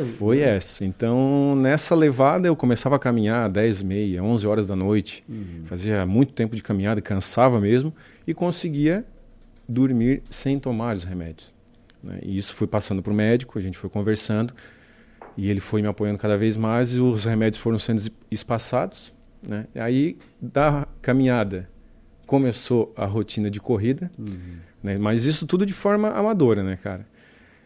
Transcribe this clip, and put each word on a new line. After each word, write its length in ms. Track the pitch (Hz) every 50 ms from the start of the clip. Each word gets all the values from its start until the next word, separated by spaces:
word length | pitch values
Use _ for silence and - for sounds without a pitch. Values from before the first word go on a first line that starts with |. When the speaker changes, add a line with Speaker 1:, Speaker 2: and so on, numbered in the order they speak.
| 143 117 110
Speaker 1:
Foi 240 | 107 104 107 123 143
essa. 420 | 147 127 104 95 - - - -
Então, 720 | 101 95 90 - 117 117 120 127 135 135 143 143 139 143 139 135
nessa 340 | 131 131 147 151 - - 180
levada, 540 | 160 160 147 127 127 135 139 165 185 180 175
eu 80 | 160
começava 400 | - - 123 120 - - 131 143
a 20 | 135
caminhar 520 | - 127 120 113 107 104 113 120 117 104
dez, 320 | 92 101 110 117 104 95
meia, 420 | 98 92 95 104 107 101 90 90 92
onze 220 | 110 120 110 101
horas 200 | 104 107 110 104
da 80 | 95 98
noite. 480 | 95 92 101 107 104 98 - - - - -
Speaker 2:
Uhum. 320 | 110 110 104 90 85 82 80
Speaker 1:
Fazia 400 | 80 90 87 92 110 107 101 92
muito 260 | 90 95 120 139 -
tempo 240 | - - 113 110 117
de 60 | 107
caminhada, 400 | - - 107 98 98 104 113 104
cansava 580 | - - 104 95 - - - 117 123 131 123 107
mesmo, 320 | 101 101 117 127 139 160 156 - - - - - -
e 60 | -
conseguia 720 | 160 - 175 175 170 - - 170 143 143 147 156 175 214 240 - - - - - - - - - - - - -
dormir 540 | 117 123 135 131 127 117 113 127 139 143 - -
sem 300 | - - - 135 139 143
tomar 380 | - 131 120 110 117 120 107
os 80 | 92 85
remédios, 500 | 90 90 90 82 82 78 - - - _ _ _ _ _ _ _ _ - -
né? 160 | - 95 95 92 -
E 120 | 95 98
isso 160 | 98 98 - -
foi 100 | - 110
passando 340 | - - 107 - - 101 95
pro 140 | - 104 104
médico, 420 | 107 107 110 120 123 127 - -
a 60 | 107
gente 160 | 92 92 87 -
foi 100 | - 92
conversando, 640 | - 107 101 110 110 107 - - 107 107 117 117 - - - - - - - _ - _ - - - - - - -
e 120 | - 98 101
ele 120 | 101 95
foi 200 | - - 110 107
me 60 | 104
apoiando 320 | 104 95 - 104 104 104 101
cada 180 | - 107 104
vez 200 | 101 110 110 107
mais, 360 | 110 113 110 113 120 127 120 123
e 40 | 123
os 260 | 123 127 117 107 98
remédios 380 | 113 113 110 110 110 107 -
foram 160 | - 117 113 107
sendo 200 | - - 113 107
es-, 120 | 101 110 - - - -
espaçados, 800 | 110 107 - - 123 117 - - - 127 165 190 - - - - - - - - - -
né? 280 | - - 104 104 110 -
E 60 | - -
aí, 400 | 113 117 127 135 147 175 - - - - _ -
da 460 | - 120 - 135 147 156 143 143 - - - -
caminhada, 680 | - 131 123 135 131 127 123 120 107 98 98 92 92 - - - - - - - - - - _ -
começou 680 | - 139 139 135 123 113 - - - 123 117 104 - -
a 100 | - 104
rotina 420 | 98 101 110 104 - - 113 104 104
de 120 | 104 104
corrida, 500 | - - 123 101 101 120 135 - 180 175 - -
Speaker 2:
Uhum. 380 | 110 101 95 90 90 87 87 85 85 - _ -
Speaker 1:
né? 160 | - 101 98 101
Mas 260 | 104 107 113 117 117
isso 220 | 147 156 - 165
tudo 180 | 143 - 180 208
de 80 | 202
forma 360 | 190 - - 202 208 208 214 214
amadora, 560 | 208 214 202 220 226 185 143 120 110 104 95
né, 120 | 95 95
cara? 300 | 92 - 101 95 95 104 - _ - - _ _ _ - _ _ _ _